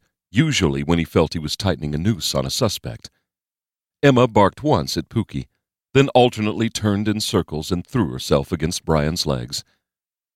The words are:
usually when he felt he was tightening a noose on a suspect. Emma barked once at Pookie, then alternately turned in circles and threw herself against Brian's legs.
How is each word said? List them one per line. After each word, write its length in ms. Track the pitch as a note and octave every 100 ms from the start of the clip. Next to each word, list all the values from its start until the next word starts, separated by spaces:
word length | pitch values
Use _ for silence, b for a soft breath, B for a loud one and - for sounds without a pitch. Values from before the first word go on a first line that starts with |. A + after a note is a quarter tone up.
| _ _ _
usually 500 | G2+ D#3+ A#2+ E2 C#2
when 160 | D2 E2+
he 60 |
felt 300 | D#2+ F#2+ D#2
he 60 | E2
was 180 | D2 -
tightening 360 | G2 C#2 D2
a 40 | D2+
noose 360 | F#2+ F2 -
on 120 | C#2+ C2
a 40 |
suspect. 600 | - A2 - A#1+ A1+ - _ _ _ _ _ _ _ _ _
Emma 240 | C#3+ B2 B2
barked 380 | G#2+ F#2+ -
once 320 | D3 G#2+ C2+ F2
at 140 | -
Pookie, 380 | A#2 - C2+ - _ _ _ _
then 140 | C3+ C#3
alternately 600 | B2 B2 G#2+ G#2+ F2 A2+
turned 400 | - G#2+ G2+ G#2+
in 100 | G#2
circles 540 | - G2 - D2+ D#2
and 120 | F2+ -
threw 240 | B2+ D#2
herself 440 | B1+ - D2 C#2+
against 320 | E2+ D#2+ - -
Brian's 400 | D#2 D2 F2 D2+
legs. 400 | C2 A#1+ - - _ _ _ _ _ _